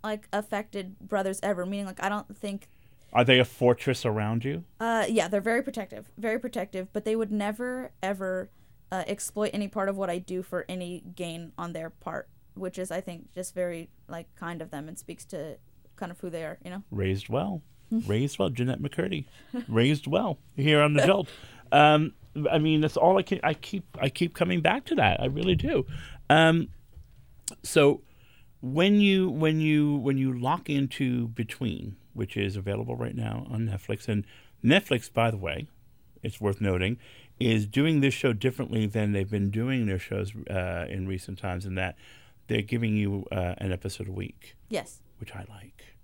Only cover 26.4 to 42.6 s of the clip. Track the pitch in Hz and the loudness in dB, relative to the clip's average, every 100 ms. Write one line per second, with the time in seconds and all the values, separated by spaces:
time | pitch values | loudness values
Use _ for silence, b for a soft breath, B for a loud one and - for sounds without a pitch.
26.4 | 165 165 - - - - - - - - | 8 6 0 -10 -20 -20 -20 -20 -20 -14
27.4 | - - - - 143 - - b b b | -14 -12 2 6 6 6 -6 b b b
28.4 | b - 127 143 190 208 202 190 185 147 | b -12 -4 2 6 8 6 6 2 2
29.4 | 156 156 156 151 147 147 127 135 131 123 | 2 4 4 4 4 2 0 0 0 0
30.4 | 123 170 - 143 135 - 131 123 117 113 | -2 -2 -2 -2 -2 -2 -2 0 -2 -4
31.4 | 110 - 117 - - 98 - - 101 - | -8 -4 -6 -6 -10 -14 -14 -8 -6 -4
32.4 | 101 101 98 101 117 120 120 120 110 110 | -4 -4 -4 -4 -6 -6 -6 -6 -6 -6
33.4 | - 110 113 101 - 107 - 104 101 b | -6 -4 -4 -4 -6 -6 -2 -2 -4 b
34.4 | b b 113 175 - 123 - - 117 107 | b b 4 4 4 -2 0 0 0 0
35.4 | 90 - 151 - _ _ _ - - - | -6 -6 -10 -14 _ _ _ -10 -10 -2
36.4 | 104 98 101 90 92 123 B B B _ | -2 0 0 2 0 -2 B B B _
37.4 | 123 110 104 139 151 156 139 131 135 107 | 2 2 2 2 4 4 4 2 0 2
38.4 | 131 - 127 113 107 110 104 101 98 107 | -2 -2 -4 -2 0 0 0 0 0 0
39.4 | 98 107 123 131 110 95 - 98 98 107 | 0 0 0 0 0 -2 -4 -6 -6 -10
40.4 | - 95 90 87 87 95 95 92 - 95 | -6 -4 -2 -4 -6 -6 -4 -6 -8 -8
41.4 | 98 90 98 92 92 - b b b b | -6 -6 -4 -4 -4 -8 b b b b
42.4 | - 110 | -4 -4